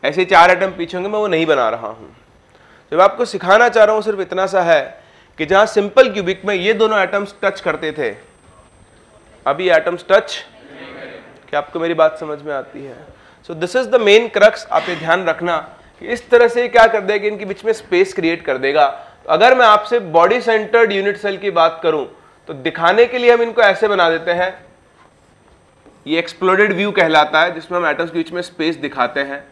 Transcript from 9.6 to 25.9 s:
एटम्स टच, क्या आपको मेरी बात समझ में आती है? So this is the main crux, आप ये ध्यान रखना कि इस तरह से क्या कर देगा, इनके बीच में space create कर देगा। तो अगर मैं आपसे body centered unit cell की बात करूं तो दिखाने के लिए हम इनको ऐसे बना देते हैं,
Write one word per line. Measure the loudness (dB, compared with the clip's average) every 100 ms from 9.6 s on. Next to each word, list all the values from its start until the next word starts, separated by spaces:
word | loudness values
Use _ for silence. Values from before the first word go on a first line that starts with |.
| 0
एटम्स | 0 0 -8 0
टच, | 0 0 -14 -16 -20 -20 -20 -20 -18 -18 -20 -20 -20 _
क्या | -6
आपको | -6 -6
मेरी | -4
बात | 2 0 0
समझ | -12 -12
में | -10
आती | -10 -10 -16
है? | -18 -20 -20 -20 _ _ -16
So |
this | -8 -2 -2
is | 2
the | 2
main | 6 4 4
crux, | 4 4 4 -4
आप | -4 -2
ये | -8
ध्यान | -2 0
रखना | 0 -4 -4 -4 -6 -20 _ _
कि | -10
इस | -10 0
तरह | 4 4
से | 2 0
क्या | 4 4
कर | 4
देगा, | -2 -4 -4
इनके | -6
बीच | -12 -8
में | -6
space | -6 -2 0 0
create | 0 -4 -4
कर | -4 -4
देगा। | 0 2 0 0 -18 _
तो | -2
अगर | 2 4
मैं | 6 6
आपसे | 4 2 -4 0
body | 2 4 2
centered | 0 -2 0 2 2
unit | 0 -4 -4
cell | -8 -6
की | -4
बात | 0 0 0
करूं | -4 -4 -6 -14 _ _ -18
तो | -10
दिखाने | -8 -2 0 2 2
के | 2
लिए | 2
हम | 2
इनको | 2 2
ऐसे | 2 2 -2
बना | 2 0
देते | 0 -4
हैं, | -2 -4 -6 -20 _ _ _ _ _ _ _ _ _ _ _ -20